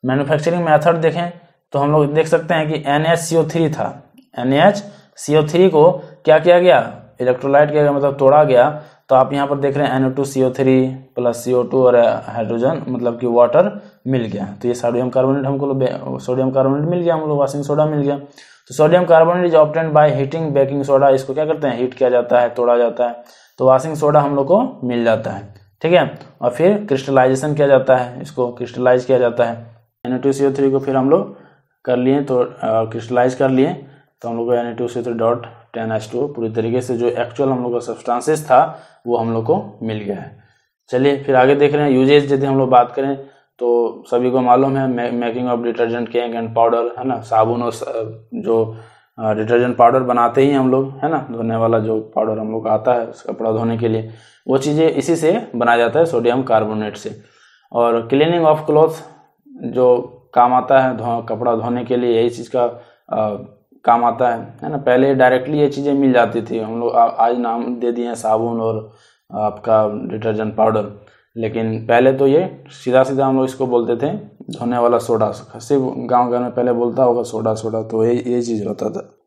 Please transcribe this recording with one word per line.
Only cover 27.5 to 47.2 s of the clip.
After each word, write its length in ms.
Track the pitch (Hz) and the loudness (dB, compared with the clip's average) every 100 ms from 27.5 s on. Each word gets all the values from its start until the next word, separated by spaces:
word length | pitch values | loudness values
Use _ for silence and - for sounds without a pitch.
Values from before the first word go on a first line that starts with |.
| 147 | 0
किया 120 | 143 | 4
जाता 280 | 135 131 127 | 4 4 2
है, 260 | 123 127 | 2 -10
इसको 300 | - - 123 | -14 -6 -6
crystallize 540 | 120 120 123 123 127 123 | -6 -12 -2 2 2 2
किया 120 | 127 | 2
जाता 260 | 120 117 | 2 0
है। 320 | 117 117 - _ _ _ - | -2 -2 -14 _ _ _ -6
एन 100 | 127 | -2
ओ 20 | |
टू 160 | 139 | -2
सी 120 | 139 139 | 0 0
ओ 60 | |
थ्री 200 | 139 139 | 2 0
को 80 | 135 | 0
फिर 160 | 135 131 | -2 -2
हम 140 | 131 | 2
लोग 280 | 165 202 - - _ _ _ - | 2 0 -12 -20 _ _ _ -4
कर 120 | 123 | 0
लिए, 240 | 127 139 | 2 0
तो, 180 | 135 127 | 0 -2
अ, 160 | 120 - | -2 -4
क्रिस्टलाइज 720 | 113 110 113 117 117 123 127 131 | -2 -2 -2 -8 -4 0 0 2
कर 140 | 135 | 0
लिए, 240 | 131 143 190 - - _ _ | 2 0 -2 -12 -20 _ _
तो 80 | 120 | -10
हम 80 | 117 | -6
लोग 80 | 117 | -2
को 80 | |
एन 140 | 120 120 | -2 -2
ए 60 | |
टू 140 | 113 120 | -6 -6
सी 120 | 127 | -6
ओ 40 | |
थ्री 100 | 120 | -8
डॉट 320 | 117 113 120 - - _ | -2 -2 -2 -6 -20 _
टेन 180 | - 110 | -10 -6
एच 180 | 110 107 | -6 -6
टू 160 | 123 143 | -6 -6
पूरी 220 | 143 113 | -4 -6
तरीके 320 | 113 113 123 | -4 -2 -2
से 160 | 120 120 | -4 -2
जो 100 | 120 | -2
actual 420 | 123 107 - 135 | -2 -6 -4 -2
हम 140 | 127 | -2
लोग 100 | 123 | -4
का 60 | 120 | -6
substances 640 | 120 110 - 120 147 156 151 | -6 -10 -4 -4 -2 -4 2
था 340 | 131 160 - - _ - | 2 2 -4 -20 _ -4
वो 100 | 117 | -4
हम 160 | 113 | -2
लोग 100 | 113 | -4
को 360 | 113 180 - - | -2 -2 -2 -10
मिल 140 | 113 107 | -8 -8
गया 180 | 101 98 | -8 -10
है। 280 | - - _ _ _ _ _ | -12 -20 _ _ _ _ _
चलिए 340 | 127 139 143 | 0 2 0
फिर 120 | 139 131 | 0 4
आगे 200 | 131 143 | 4 4
देख 180 | 143 | 4
रहे 100 | 147 | 2
हैं 80 | 147 | 2
यूजेज। 420 | 131 131 147 139 | 2 4 4 4
यदि 120 | 139 139 | 0 0
हम 120 | 135 | 0
लोग 120 | 127 | 4
बात 220 | 123 120 | 4 4
करें 280 | - 135 135 135 _ _ _ | 0 -4 -4 -10 _ _ _
तो 440 | 120 120 113 - - | 0 0 0 -4 -4
सभी 200 | 123 123 | 0 0
को 100 | 127 | 0
मालूम 360 | 123 123 139 135 | 4 4 4 0
है, 100 | 135 | -2
ma-, 400 | 123 120 120 120 | -2 -4 -4 -4
making 280 | 117 123 120 | -4 -4 -2
of 100 | 120 | -4
detergent 460 | 117 117 117 113 120 | -2 -2 -2 -4 -4
cake 200 | 120 117 | -4 -6
and 180 | 113 113 | -6 0
powder, 420 | 117 117 120 - | 2 2 -2 -6
है 80 | 127 | -6
ना, 140 | 120 | -6